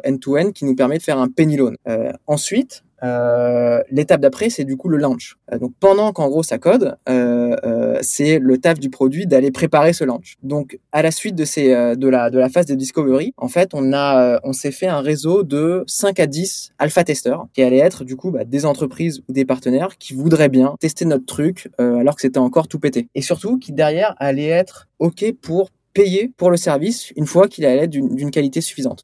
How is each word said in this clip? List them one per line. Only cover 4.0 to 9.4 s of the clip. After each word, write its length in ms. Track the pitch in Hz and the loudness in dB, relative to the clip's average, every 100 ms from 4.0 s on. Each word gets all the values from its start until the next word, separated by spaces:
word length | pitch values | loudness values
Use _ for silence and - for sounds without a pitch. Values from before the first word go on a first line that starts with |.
| 151 165 | 2 4
d'après, 300 | 139 131 170 | 2 2 -2
c'est 120 | 233 | -2
du 140 | 135 135 | -6 -6
coup 100 | 185 | -2
le 100 | 151 | 0
launch. 380 | 147 120 - - - | 0 -2 -8 -20 -12
Euh, 60 | 120 | -8
donc 160 | 123 - | -8 2
pendant 340 | 196 196 214 | 4 4 2
qu'en 160 | 175 143 | 0 0
gros 140 | 151 | 0
ça 160 | 160 117 | -2 0
code, 380 | 165 240 151 - - | 2 2 2 -4 -2
euh, 460 | 127 123 120 120 117 | 0 0 0 0 -2
euh, 340 | 117 113 117 120 | -2 -2 0 -2
c'est 360 | - - 147 156 | -4 -2 2 2
le 220 | 131 131 | 4 2
taf 200 | 170 156 | 2 0
du 120 | 139 | -4
produit 340 | - 131 151 196 | -2 -2 0 2
d'aller 240 | 135 | 4